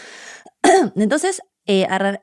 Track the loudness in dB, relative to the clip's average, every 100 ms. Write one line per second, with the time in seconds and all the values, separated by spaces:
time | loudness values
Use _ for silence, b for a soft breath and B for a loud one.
0 | B B B B B _ 2 4 2 -2
1 | -2 0 -2 -6 -12 _ -2 -2 0 -2
2 | -4 -4